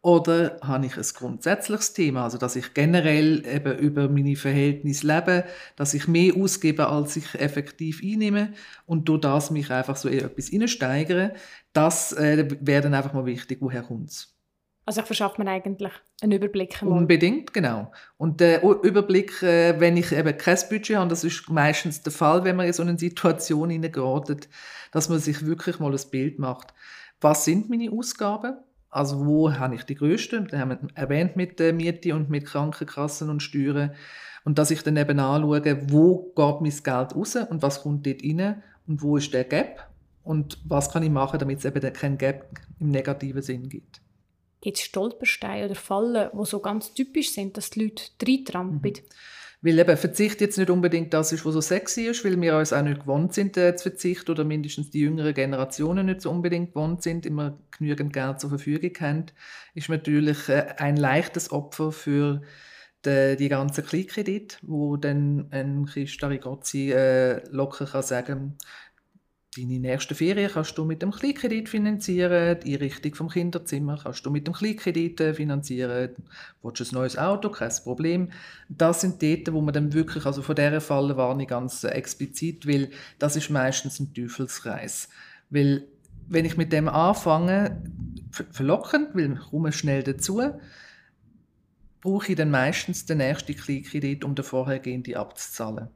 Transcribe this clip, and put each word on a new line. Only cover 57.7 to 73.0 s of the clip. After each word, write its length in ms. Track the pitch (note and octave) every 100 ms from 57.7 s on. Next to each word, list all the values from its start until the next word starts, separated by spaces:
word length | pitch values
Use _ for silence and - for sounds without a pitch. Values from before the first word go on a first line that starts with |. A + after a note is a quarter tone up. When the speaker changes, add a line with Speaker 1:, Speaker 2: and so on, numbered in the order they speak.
Speaker 1:
genügend 380 | - D3+ D3 D3
Geld 260 | C#3 C3 C#3
zur 120 | C#3+
Verfügung 400 | C#3+ D3 D3+ F3 F3
haben, 260 | D3+ D#3 D#3+ _ - - -
ist 160 | E3 D3
natürlich, 600 | D#3+ D#3 D3 D3+ D3 -
äh, 260 | C#3+ - -
ein 200 | C#3+ D3
leichtes 540 | C#3 D3 E3+ E3+ -
Opfer 400 | D3 C#3+ - D#3
für 500 | D3+ - C#3+ D3 C#3+ C#3+ - - - - _
de-, 320 | C#3+ C3+ C3+ C3+
die 120 | C#3
ganzen 340 | C#3 C#3 C#3+
Kleinkredite, 720 | D3 D#3 F#3+ - G3+ G3+ G#3 -
wo 360 | D#3 D3+ D3 C#3+
dann 500 | D3 C#3+ C#3+ C#3+ C#3+
ein 360 | C#3 C3+ C#3
Christa 420 | C#3+ C#3+ C#3 - C#3+
Rigozzi, 640 | C3+ B2+ C3+ - C#3 C#3
äh, 500 | C3 C3 C3 B2+ A#2+ -
locker 380 | C3+ C#3 - C#3
kann 160 | C3+
sagen, 540 | C3 B2 B2 C#3 C#3 C#3+ - - - _ _ _ _ _ _ C3
deine 220 | B2 B2+
nächste 360 | B2+ C3 -
Ferien 360 | C#3+ E3 G3+ G3+
kannst 260 | F#3 D3+ -
du 60 |
mit 180 | D#3+ D#3+
dem 100 | F#3+
Kleinkredit 580 | - C#4 C#4+ A#3+ A3 A3
finanzieren, 920 | A3 G#3 G#3 G#3 F3+ F3+ F3 E3+ E3+
die 120 | -
Einrichtung 420 | C#3 C#3 -